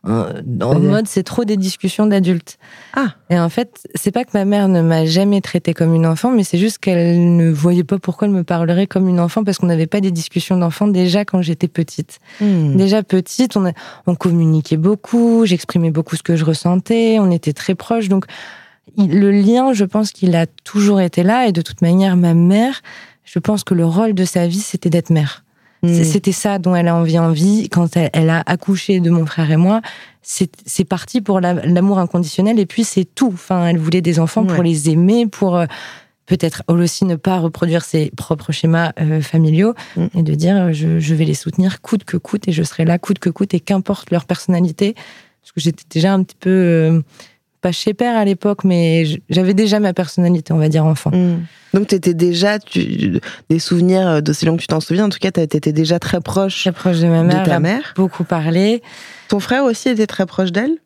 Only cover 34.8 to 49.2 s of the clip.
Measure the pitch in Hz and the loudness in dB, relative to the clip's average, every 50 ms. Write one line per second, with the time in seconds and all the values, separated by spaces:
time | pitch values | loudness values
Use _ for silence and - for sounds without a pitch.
34.8 | 147 165 156 165 175 190 220 240 240 214 - - 202 185 175 175 170 151 - - | 0 2 2 4 4 4 4 2 0 -2 -2 -2 -2 0 0 0 -2 -2 -6 -12
35.8 | - - - - _ _ _ _ _ - 180 - - 165 - - - - 170 170 | -18 -18 -20 -20 _ _ _ _ _ -4 -2 -2 -2 -4 -4 -6 -2 0 2 2
36.8 | 175 165 - - - 185 170 151 - 190 185 180 165 165 156 - 175 170 165 170 | 2 0 0 -2 -2 -2 -2 -2 -2 -2 0 0 -2 -4 -4 -4 -2 0 0 -2
37.8 | 160 - - 160 151 143 - - - - 160 147 - - 151 - - 160 165 165 | -2 -2 -2 -2 -2 -2 -6 -12 -6 -6 -6 -6 -4 -8 -6 -2 0 0 2 2
38.8 | 170 156 - - 160 156 156 156 147 - - 160 160 156 156 160 196 226 240 - | 0 -2 -2 -2 -2 0 0 -2 -2 0 0 2 2 4 4 2 2 0 -2 -4
39.8 | - - - 170 170 180 - 180 165 151 151 147 165 175 202 196 180 170 160 151 | -14 -10 -6 -4 -4 -2 -2 -2 0 0 0 0 0 0 2 2 0 0 -2 -2
40.8 | 156 160 165 165 156 147 165 156 160 156 151 - - - 135 - 185 190 - - | -2 -2 0 0 0 0 0 0 0 -2 -2 -4 -6 -6 -2 0 0 0 -2 -6
41.8 | - - 233 196 - - - 165 - - - 208 - 196 165 156 165 - - - | -6 -4 -4 -4 -4 -4 -6 -6 -6 -6 -8 -4 -4 -2 -2 -2 -4 -4 -4 -2
42.8 | 165 160 170 175 - - 202 - - 180 165 - 196 196 - 170 _ - 202 190 | 0 0 0 -2 0 -4 -4 -2 -2 -6 -2 -2 -4 -2 -2 -4 _ -2 -2 -2
43.8 | 190 - 202 - - - 180 170 143 - 180 - - - 180 170 180 170 156 - | 0 -2 -6 -6 -4 -4 -4 -4 -2 -4 -8 -6 -2 -2 0 0 0 0 0 -2
44.8 | 202 202 240 - - - - - - _ _ _ _ - _ 165 147 170 156 - | -2 -2 -2 -6 -16 -20 -20 -20 -20 _ _ _ _ -12 _ -4 -4 -4 -4 -4
45.8 | - _ - 160 160 190 196 190 185 - - _ - 185 185 190 180 170 170 165 | -14 _ -4 0 2 2 2 2 0 -2 -6 _ -2 0 2 2 2 2 2 2
46.8 | 160 160 165 165 151 _ _ - - _ _ _ _ _ _ _ - 180 170 - | 2 2 2 0 0 _ _ -20 -20 _ _ _ _ _ _ _ -4 -4 -4 -2
47.8 | - 220 208 - 247 240 233 226 208 202 196 170 - 208 202 - - 190 180 175 | -2 -4 -2 0 -2 0 2 2 2 0 0 0 -2 -4 -2 0 0 2 2 2
48.8 | 170 165 160 165 165 151 151 - | 2 2 2 2 0 0 -4 -6